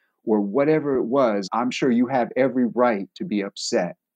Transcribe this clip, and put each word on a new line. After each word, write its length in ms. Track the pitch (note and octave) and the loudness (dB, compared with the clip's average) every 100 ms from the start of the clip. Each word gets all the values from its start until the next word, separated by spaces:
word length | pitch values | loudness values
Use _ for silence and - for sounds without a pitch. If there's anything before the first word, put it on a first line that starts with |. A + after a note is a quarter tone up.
| _ _ | _ _
or 160 | - G#2+ | -2 0
whatever 560 | G2+ G#2 C#3+ D#3 C#3+ C3 | 0 0 2 2 0 -2
it 60 | |
was, 460 | A2 C3 C3 G#2 F#2+ | 0 2 2 2 -2
I'm 200 | A2 B2 | -4 -4
sure 180 | B2 C#3+ | -2 2
you 160 | A#2+ B2 | 2 2
have 240 | C3 A#2 - | 0 -2 0
every 300 | C3 B2 B2 | 0 2 -2
right 420 | G#2+ B2 A2 G2 - | 2 2 2 -4 -10
to 80 | |
be 160 | G2 G#2 | -6 -4
upset. 560 | G2 - - A2+ F2+ - _ | -4 -6 -4 -2 -2 -6 _